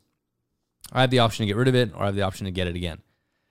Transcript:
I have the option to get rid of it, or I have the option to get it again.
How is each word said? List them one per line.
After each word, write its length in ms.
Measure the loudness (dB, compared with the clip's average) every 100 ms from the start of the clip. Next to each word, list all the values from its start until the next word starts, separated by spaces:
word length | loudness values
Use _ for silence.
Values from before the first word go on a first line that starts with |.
| _ _ _ _ _ _ _ _ -6
I 80 | 0
have 100 | 2
the 80 | 4
option 240 | 2 2
to 60 | -2
get 80 | 2
rid 100 | 2
of 80 |
it, 160 | 4 2
or 100 | 0
I 20 | -2
have 80 |
the 80 | 0
option 220 | -2 -4
to 80 | -6
get 160 | -4 -4
it 80 | -4
again. 220 | -6 -8 _ _ _ _ _